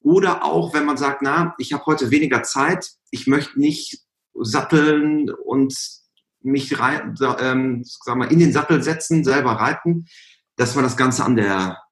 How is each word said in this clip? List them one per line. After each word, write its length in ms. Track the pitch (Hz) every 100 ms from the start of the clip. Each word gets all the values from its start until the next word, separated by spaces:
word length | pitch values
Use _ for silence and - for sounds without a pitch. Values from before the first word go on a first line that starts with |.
Oder 440 | - 180 190 170
auch, 300 | 147 165 170
wenn 100 | 151
man 140 | 147 135
sagt, 240 | 139 139
"Na, 320 | 139 151 165 -
ich 140 | -
hab 140 | 147 -
heute 240 | 151 120
weniger 320 | 147 151 127
Zeit, 480 | - - 143 185 - _ _
ich 160 | 117 -
möchte 320 | 139 143 -
nicht 460 | 147 151 - - _ _ _ -
satteln 920 | 113 135 - 160 151 151 151 151 143
und 440 | - - 131 135 - - - _ _ _ _
mich 360 | 135 135 131 139
rein, 380 | 123 147 - 113
da, 200 | 131 123
ähm, 420 | 131 131 131 120
sag 320 | 123 - - 120
mal, 140 | 127
in 80 | 160
den 140 | 165
Sattel 300 | 139 147 160
setzen, 420 | 131 165 - 165
selber 280 | 135 135 131
reiten", 540 | 107 117 156 170 170 165 - - _ _ _
dass 200 | 123 135
man 80 |
das 120 | 127 123
Ganze 280 | 131 120
an 100 | -
der 440 | 120 101 95 95 90 -